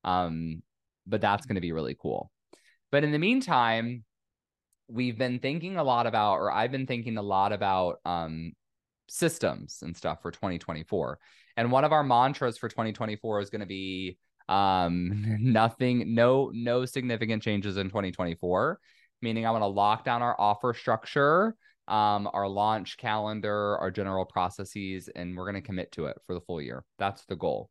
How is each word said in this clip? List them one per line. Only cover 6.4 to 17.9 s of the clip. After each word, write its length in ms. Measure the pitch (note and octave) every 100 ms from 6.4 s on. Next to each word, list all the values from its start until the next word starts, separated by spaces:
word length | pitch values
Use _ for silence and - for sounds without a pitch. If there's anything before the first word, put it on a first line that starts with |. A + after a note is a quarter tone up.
| F#2+
I've 200 | G2 A#2+
been 140 | C3 C3
thinking 320 | A#2+ A#2 A2
a 60 |
lot 300 | G2+ F#2+ G2+
about, 480 | G#2 G2 F#2+ F2+ - E2
um, 460 | F2 E2 D#2+ E2 - _ _ _ _ _
systems 720 | - E3+ - F2+ G#1 - -
and 160 | D#2 E2+
stuff 240 | E2 D#2+
for 100 | E2+
twenty 260 | - G2 E2+
twenty-four. 640 | - D#2+ D#2+ G2 B1+ D2 _ - _ -
And 120 | A#2+
one 140 | C3
of 80 | D3
our 120 | D#3
mantras 540 | C#3 A#2+ C3 D3+ B2+ -
for 120 | A#2
twenty 240 | - A2
twenty-four 480 | G#2 A2 G#2 A2+ G#2
is 80 | G2
gonna 160 | G#2+ F#2+
be, 520 | F#2+ F#2+ F#2 F#2 - _ _ -
um, 920 | G2 G2 F#2 F2 F2 F2 G#2 G#2+ G#2+
<laughs> 40 |
nothing, 720 | B2+ A2+ A#2 - B2+ B2 A2
no, 360 | A#2 A#2+ C3+ C#3
no 320 | A#2 A#2+ B2 B2+
significant 580 | C#3 B2 A2+ A2+ A2
changes 320 | A#2 G#2 G2+ F#2+
in 140 |
twenty 220 | F#2+